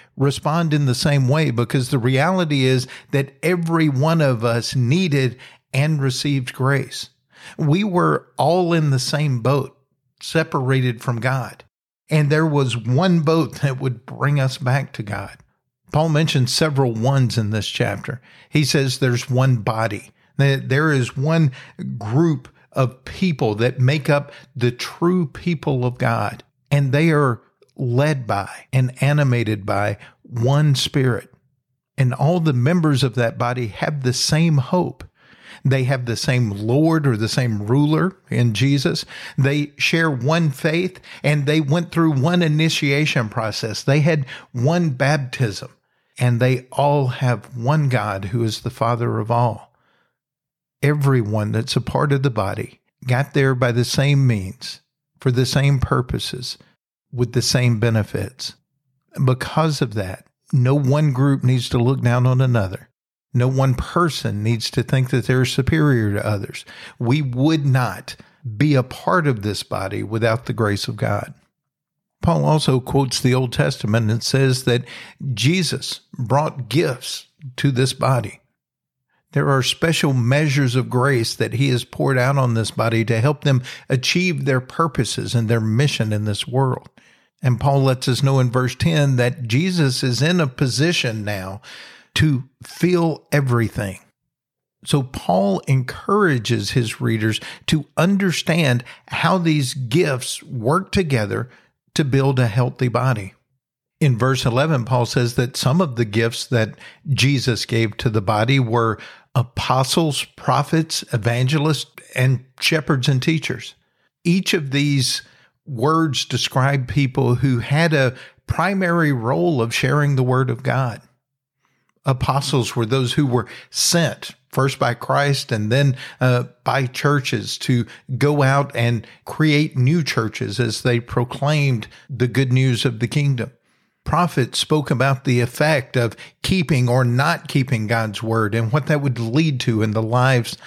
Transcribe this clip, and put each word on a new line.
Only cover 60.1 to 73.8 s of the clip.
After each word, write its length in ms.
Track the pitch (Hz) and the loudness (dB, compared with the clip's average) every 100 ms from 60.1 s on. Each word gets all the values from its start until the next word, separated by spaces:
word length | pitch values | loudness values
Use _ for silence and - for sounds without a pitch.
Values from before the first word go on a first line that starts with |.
| 92 _ _ _ | -8 _ _ _
no 220 | 143 123 | 0 2
one 380 | 143 131 143 151 | 2 2 2 2
group 300 | 127 143 139 | 2 2 2
needs 280 | 123 127 120 | 2 0 0
to 80 | 131 | 0
look 240 | 120 135 | 2 2
down 240 | 117 123 127 | 2 2 2
on 160 | 127 | 2
another. 480 | 131 120 95 92 - _ _ _ _ 127 | 2 2 0 -6 -16 _ _ _ _ 0
No 120 | 123 | 0
one 260 | 131 135 | 2 2
person 720 | 123 - - 170 - 117 101 | 0 -2 0 0 -2 -6 -4
needs 260 | 107 117 - | -2 -2 -2
to 140 | - | -4
think 260 | 113 131 127 | 0 0 0
that 160 | 135 - | 0 0
they're 180 | 131 | 0
superior 680 | 127 - 127 160 151 123 107 | 0 0 0 2 2 2 2
to 120 | 101 | -2
others. 400 | - 104 101 - - - - - | -2 -4 -6 -12 -16 -20 -16 -6
We 200 | 117 143 | -2 0
would 460 | 139 123 147 160 143 | 0 0 2 2 2
not 480 | 127 120 - - - - _ 123 104 | 2 0 -4 -12 -20 -20 _ -8 0
be 180 | 151 | 2
a 100 | 139 | 2
part 420 | 123 - - 185 151 | 0 -4 0 2 2
of 160 | 113 | 0
this 220 | 104 95 | -2 -6
body 400 | - 104 95 104 | -6 -6 -6 -6
without 420 | 101 110 113 110 - | -4 0 0 0 -2
the 60 | |
grace 340 | 113 110 101 - | -2 0 0 -4
of 100 | 107 | -4
God. 380 | 113 104 - - _ _ _ _ _ _ _ _ | -2 -2 -6 -14 _ _ _ _ _ _ _ _
Paul 220 | - 165 | 0 0
also 340 | 147 156 - 131 | 2 2 2 0
quotes 420 | 123 139 135 - | 0 0 0 0
the 140 | 131 | 0
Old 180 | 127 127 | 0 0
Testament 560 | - 147 135 | -2 -2 -2